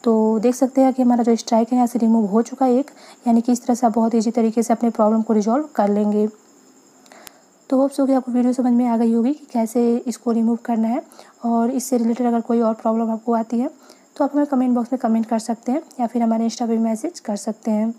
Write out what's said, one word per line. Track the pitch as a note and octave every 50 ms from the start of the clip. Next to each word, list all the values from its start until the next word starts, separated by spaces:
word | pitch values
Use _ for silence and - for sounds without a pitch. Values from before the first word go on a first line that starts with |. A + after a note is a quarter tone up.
| -
तो | A#3 A3+ A3 A3 A3 A3 A3
देख | G3 B3 B3
सकते | - C4+ B3 - C4+
हैं | C4 C4 B3+
कि | C4
हमारा | B3+ A#3+ B3 A#3 A#3+
जो | A#3+ A#3
strike | A3 - - A#3+ A3 A#3 A#3
है | B3+
यहाँ | B3 B3
से | A#3 - A#3
remove | A#3 A3+ A3+ A3+ G#3+
हो | F#3 G3 A3+
चुका | A#3 - B3+ - C4
है | B3+ A#3+
एक, | B3+ C#4+ - - - - - - _ _
यानी | A#3+ A#3 A#3
कि | A#3 -
इस | B3 A#3 -
तरह | - A#3+
से | - -
आप | A#3 G#3+
बहुत | A#3+ A3+ A3+ A3+
easy | A3+ G#3 A#3+
तरीके | A3+ B3 A3 A3+ A3 A#3+ A3
से | - A#3
अपने | A3 A#3+ A#3
problem | A3 - G#3+ G#3 A3 A3
को | A3 - A3+
resolve | A3 G3 A3 A3+ C#4+ D4+ D4+ _
कर | - G#3 G3+
लेंगे। | G#3 G#3 G#3+ G#3 G#3+ G#3 G#3+ G#3+ - _ _ _ _ _ _ _ _ _ _ _ _ _ - - - - - - _ _ _ _ _ _ _ -
तो | C4+
होप | C4 C4+ C#4
सो | C#4 - C#4
कि | C4 C4+
आपको | C4 B3+ B3
video | A#3 B3 B3 B3 B3
समझ | C4 A#3+ B3 A#3+
में | A#3+ B3
आ | A#3+ A#3
गई | A3+ A#3+ A3+ A3+
होगी | A#3 A3+ B3+ D4+
कि | D4 - -
कैसे | - A#3+ A3+ A3 - B3 A#3+ A#3 A#3 B3 -
इसको | B3+ A3 - _ A#3+
remove | A3+ A#3 A3+ A3+ A#3+ A3+ -
करना | - A#3 A3 A3+
है, | A3+ A#3+ D4+ E4 _ - - - - _ _ -
और | A#3 A#3 A#3 A#3 A#3
इससे | C#4 B3+ A3+ - B3+
related | A#3+ A#3 A#3 A#3+ - B3
अगर | A#3+ A#3 A#3
कोई | A3+ - A#3 A#3
और | A#3 A3 A3+
problem | A3 - A3+ A3+ A3+ A#3 A3
आपको | A3 G#3+ _ A#3+ A#3
आती | A3+ A3+ A3+ A#3+ A#3
है | B3+ D#4 - _ - - - _ _ _ _
तो | - C#4+
आप | C#4 C#4+
हमें | D4 D4
comment | C#4+ C#4 B3+ B3+ B3 B3
box | B3 A#3 A#3 C4
में | B3+
comment | B3+ A3+ A3+ A3+ A3
कर | - A#3 A3
सकते | - - A3+ - - -
हैं | B3 D#4+ E4 - - -
या | A#3+
फिर | A3+ - A#3+
हमारे | A#3 A3+ A3+ A3+ A3+ A3+
Insta | A3+ -
पे | A#3+
भी | A3 A3+ A3+
मैसेज | A3+ A3+ A3 A3 - F4 F4 -
कर | _ - G#3
सकते | G3+ - A3+ G#3 - - A3+
हैं। | G#3+ G#3 A3 A3+ A#3